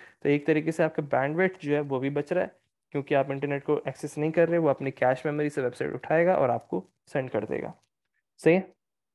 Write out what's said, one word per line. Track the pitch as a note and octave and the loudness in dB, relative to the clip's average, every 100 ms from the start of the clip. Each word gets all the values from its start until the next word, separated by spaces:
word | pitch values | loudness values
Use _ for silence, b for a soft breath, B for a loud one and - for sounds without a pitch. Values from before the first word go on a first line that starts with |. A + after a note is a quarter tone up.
| B B | B B
तो | C#3+ | 0
एक | C#3+ D3 | 2 2
तरीके | D#3 D#3 | 0 0
से | D#3+ | 0
आपका | D#3+ D#3+ | 0 -2
बैंडविड्थ | D3 C3 C#3 D#3+ F#3 F#3 | -2 0 0 0 0 -2
जो | D3 | -2
है, | D3 | -2
वो | C#3+ C3 | 0 -2
भी | C3+ | -2
बच | C#3+ D3 | -4 -2
रहा | F3+ | -2
है, | - - _ _ _ | -4 -8 _ _ _
क्योंकि | C#3+ C3+ | -6 0
आप | C#3+ C3+ | 0 0
इंटरनेट | C#3 D3 C#3 | -2 -4 -4
को | - D3 - | -2 -2 -2
एक्सेस | - C#3+ - | -8 -8 -4
नहीं | D#3 | 0
कर | D#3+ E3 | 2 2
रहे, | E3+ | 4
वो | D#3 | 2
अपनी | C3 C3+ | 0 -2
कैश | - B2+ C3 D#3 | 0 2 2 -2
मेमोरी | D3 D3 | -2 -2
से | C#3+ | -2
वेबसाइट | B2 - - | -4 -4 -6
उठाएगा | B2+ - D#3 E3+ F#3 | -6 0 2 2 2
और | C3+ | 2
आपको | A#2 - F3+ - _ _ | 0 -4 -8 -8 _ _
सेंड | D3 C3 | -6 -4
कर | A2 | -4
देगा। | - B1 - - _ _ _ _ _ - | -4 -6 -8 -12 _ _ _ _ _ 0
सही | D#3+ | 4
है? | F3+ F#3 _ _ _ _ | 4 2 _ _ _ _